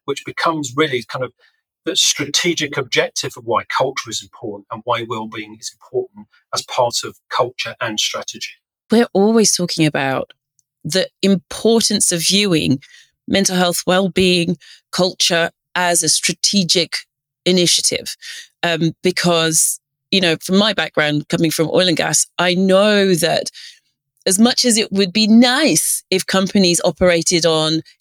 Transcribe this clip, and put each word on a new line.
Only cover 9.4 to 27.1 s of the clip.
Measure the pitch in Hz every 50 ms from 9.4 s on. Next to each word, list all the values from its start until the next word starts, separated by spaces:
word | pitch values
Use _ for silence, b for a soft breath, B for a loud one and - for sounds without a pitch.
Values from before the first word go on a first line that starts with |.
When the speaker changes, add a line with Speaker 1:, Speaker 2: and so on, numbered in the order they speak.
| 208 - -
Speaker 2:
talking | - 175 170 - - 156
about | 151 147 143 139 135 131 - - - _ _ _ _ _ _ _ _ _ _ -
the | 151 165 190 - - _ _
importance | - 196 196 175 - - - - - 220 233 233 - - 208 190 - -
of | 185 170 160
viewing | - 185 202 208 196 170 151 85 85 127 147 B B B B B B B B _
mental | - - 196 196 202 185
health, | 180 180 175 170 - -
well-being, | 175 185 190 196 180 - 185 190 180 180 175 170 175 170 - B B B B B B
culture | - - 180 185 - - - - 175 165 170 170 - _ _ _ -
as | 180 180 175 175 165
a | 165 151
strategic | - - - - 175 - - - - 202 180 156 - 180 160 - - - - _ _ _ _ _ _ _ -
initiative. | 180 185 180 175 160 - - - - - - - - - - B B B B B B B _
Um, | - 170 165 156 165 160 - _
because, | - 180 175 - - 180 170 165 160 160 160 - - - - - _ _ _ _ _ _
you | - 190
know, | 185 170 165 -
from | - - 185 196
my | 208 220
background, | 196 - 160 151 - 165 151 151 147 147 - -
coming | - 165 165 156
from | - - 160 -
oil | - 180 185 180
and | 156
gas, | - 156 160 151 - - - _ -
I | 175 180 180
know | 185 190 190 185 190 208 214 208 202 190 190 180
that | 160 170 160 160 - - - - B B B B B B B B _ _ _ _ _ -
as | 190 185 196
much | 226 247 - - -
as | 247 208
it | 226 - -
would | 196 196 202 180
be | - 214 220
nice | 208 220 233 254 247 247 285 320 233 156 - - - - - - -
if | 185 185 -
companies | - - 190 196 185 - 208 185 175 170 - -
operated | 175 - - 185 180